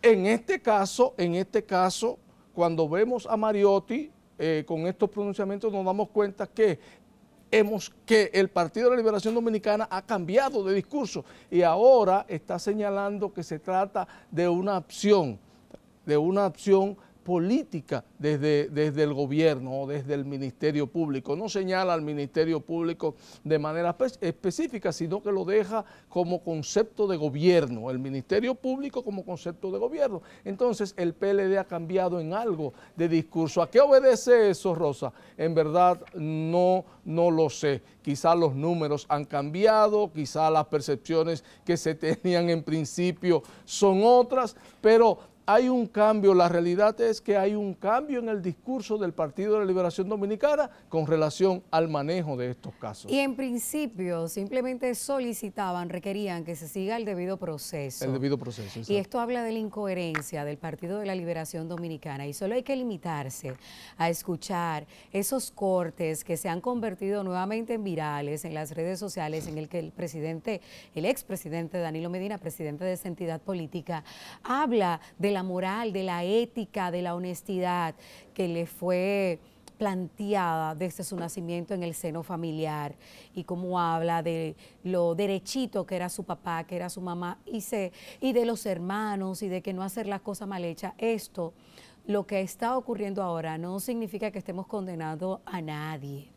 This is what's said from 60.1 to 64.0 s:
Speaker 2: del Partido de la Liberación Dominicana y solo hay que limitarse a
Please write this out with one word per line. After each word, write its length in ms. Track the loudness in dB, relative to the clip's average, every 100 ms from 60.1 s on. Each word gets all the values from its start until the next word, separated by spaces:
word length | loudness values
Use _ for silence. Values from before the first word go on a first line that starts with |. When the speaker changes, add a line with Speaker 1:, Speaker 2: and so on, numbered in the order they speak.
| -6 -6 -8
Speaker 2:
del 140 | -6 -8
Partido 420 | -10 -10 -8 -6
de 60 | -6
la 100 | -6
Liberación 540 | -6 -6 -6 -8 -8
Dominicana 580 | -8 -8 -10 -10 -10 -10
y 60 |
solo 220 | -6 -4 -4
hay 80 |
que 120 | -2 -4
limitarse 800 | -4 -6 -6 -6 -6 -10 -12 -12 -16 -20 -20
a 120 | -2